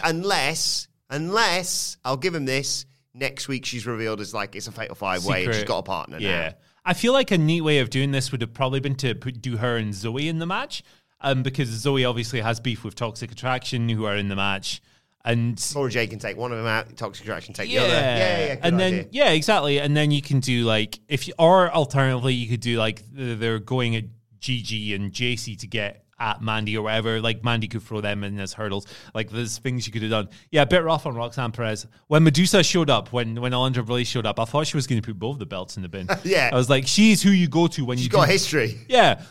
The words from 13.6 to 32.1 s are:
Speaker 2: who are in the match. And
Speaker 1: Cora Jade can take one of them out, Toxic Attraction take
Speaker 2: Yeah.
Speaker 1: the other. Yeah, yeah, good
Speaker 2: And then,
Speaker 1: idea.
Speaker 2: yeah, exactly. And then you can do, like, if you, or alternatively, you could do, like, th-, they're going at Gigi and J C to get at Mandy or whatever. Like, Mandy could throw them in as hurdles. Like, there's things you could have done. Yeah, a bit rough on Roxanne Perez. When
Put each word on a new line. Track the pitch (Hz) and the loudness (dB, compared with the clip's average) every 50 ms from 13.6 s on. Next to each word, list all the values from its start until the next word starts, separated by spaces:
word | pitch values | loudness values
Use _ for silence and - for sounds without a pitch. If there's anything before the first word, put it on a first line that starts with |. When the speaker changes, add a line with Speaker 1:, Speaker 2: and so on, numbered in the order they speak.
| - - 131 120 117 117 | -4 -4 -4 -2 0 0
Speaker 2:
who | 113 107 110 | 0 0 0
are | 104 101 | 0 0
in | 104 101 98 | 0 -2 -2
the | 95 | -2
match. | 98 98 98 98 95 - - - - _ _ _ _ _ _ _ _ - | -2 0 -2 -2 -2 -4 -8 -8 -10 _ _ _ _ _ _ _ _ -2
And | 117 117 120 117 120 110 - - - | 0 0 0 0 -2 -2 -4 -6 -6
Speaker 1:
Cora | 147 143 139 127 | -4 -2 -2 -2
Jade | - 123 113 104 | 0 0 -2 -2
can | 110 98 | -4 -8
take | 113 104 92 | -8 -8 -8
one | 92 120 123 | -6 -6 -6
of | 117 113 | -6 -4
them | 113 | -2
out, | 113 110 113 - - - - | 0 0 -2 -2 -4 -10 -10
Toxic | 117 101 - - - | -10 -10 -10 -10 -10
Attraction | 107 98 78 - - - | -8 -8 -8 -8 -12 -10
take | - - - | -8 -6 -2
Speaker 2:
Yeah. | 247 254 | 0 0
Speaker 1:
the | - | 2
other. | - - | 2 2
Yeah, | 156 143 127 120 117 185 180 - 170 156 | 2 2 2 2 2 2 2 0 0 -2
yeah, | 147 131 | -4 -4
good | - - | -2 0
Speaker 2:
And | 170 175 180 | 2 2 2
then, | 185 185 | 2 2
Speaker 1:
idea. | 185 - 101 104 | 0 -2 -4 -4
Speaker 2:
yeah, | - 269 285 208 | 0 2 4 4
exactly. | 160 156 147 214 214 180 143 147 143 143 | 4 2 2 2 2 2 2 2 0 2
And | 143 143 147 | 2 2 2
then | 151 151 147 | 4 4 4
you | 147 143 | 2 0
can | 139 - 139 131 | 0 0 0 0
do, | - 131 123 120 117 | 2 2 2 2 2
like, | 113 110 107 110 110 - - _ - | 2 2 2 0 -2 -6 -12 _ -6
if | 151 131 - | -4 -4 -4
you, | 175 - - | -4 2 6
or | 165 165 185 190 180 165 | 6 8 8 8 6 4
alternatively, | 147 165 143 131 135 139 135 131 127 123 123 135 127 | 2 0 0 2 2 2 2 2 2 0 0 0 0
you | 120 120 113 | 0 0 -2
could | 123 117 | -2 -2
do, | 117 120 117 | 0 0 0
like, | 113 110 110 110 - 104 117 135 | 0 0 0 -2 -6 -10 -16 -12
th-, | 135 131 120 117 107 | -8 -6 -6 -4 -2
they're | 117 117 113 110 | -2 -2 -2 -2
going | 98 - 127 127 120 117 113 | -4 -4 -2 0 0 0 0
at | 110 107 110 - - _ _ _ 101 | -2 -4 -6 -12 -20 _ _ _ -10
Gigi | - 139 127 117 95 95 110 107 107 104 | -4 -4 -4 -4 -4 -4 -6 -4 -4 -4
and | 101 98 101 98 95 | -4 -4 -4 -6 -4
J | - 123 123 123 | -2 -2 -2 -2
C | 113 117 117 104 | -2 -6 -10 -10
to | - - | -12 -10
get | - - 110 101 101 - - _ _ _ | -6 -4 -2 -2 -4 -6 -10 _ _ _
at | - 117 110 104 - | -6 -4 -4 -4 -4
Mandy | 110 110 110 110 107 104 107 | -2 -2 -2 -2 -2 -2 -4
or | 110 | -2
whatever. | 104 107 110 113 107 113 113 113 | -2 0 0 0 0 0 -2 0
Like, | 110 113 113 113 | 0 -2 -2 0
Mandy | 110 123 117 113 113 | 0 0 2 0 0
could | 110 120 110 | -4 -6 -8
throw | - - 113 107 | -8 -6 -6 -4
them | 104 104 104 101 | -4 -4 -4 -4
in | 101 101 101 101 | -4 -6 -6 -6
as | 98 95 | -8 -8
hurdles. | - - 110 101 98 101 - - - - - - - | -8 -6 -6 -4 -4 -6 -8 -10 -18 -20 -18 -10 -8
Like, | 110 110 92 | -8 -6 -6
there's | 104 120 120 110 117 - | -6 -6 -6 -6 -6 -6
things | - 131 123 120 110 | -6 -4 -4 -4 -6
you | 110 | -6
could | 101 113 | -6 -4
have | 110 110 | -2 0
done. | 113 110 101 - - - - - | 0 0 -2 -4 -10 -20 -8 0
Yeah, | - 147 | 2 2
a | 139 | 4
bit | 123 180 180 165 | 4 4 2 2
rough | 160 165 151 - | 2 0 -2 -2
on | 151 120 | -4 -6
Roxanne | 117 117 120 - 135 123 117 | -6 -8 -6 -4 -4 -4 -4
Perez. | 113 120 117 110 107 - - - _ _ _ | -4 -4 -4 -4 -4 -6 -8 -14 _ _ _
When | - | 4